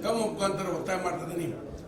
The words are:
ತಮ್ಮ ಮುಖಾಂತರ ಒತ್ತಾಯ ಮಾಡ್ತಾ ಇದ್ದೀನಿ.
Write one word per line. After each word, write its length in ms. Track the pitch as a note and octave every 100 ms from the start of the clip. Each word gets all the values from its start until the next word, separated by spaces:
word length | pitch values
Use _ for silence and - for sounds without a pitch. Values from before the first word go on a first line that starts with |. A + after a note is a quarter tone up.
ತಮ್ಮ 300 | G#3 A3+ G#3+
ಮುಖಾಂತರ 360 | D#3+ G3 F3+ F3+
ಒತ್ತಾಯ 260 | E3+ - F#3
ಮಾಡ್ತಾ 220 | F3+ F3 D#3
ಇದ್ದೀನಿ. 280 | E3+ E3 - - -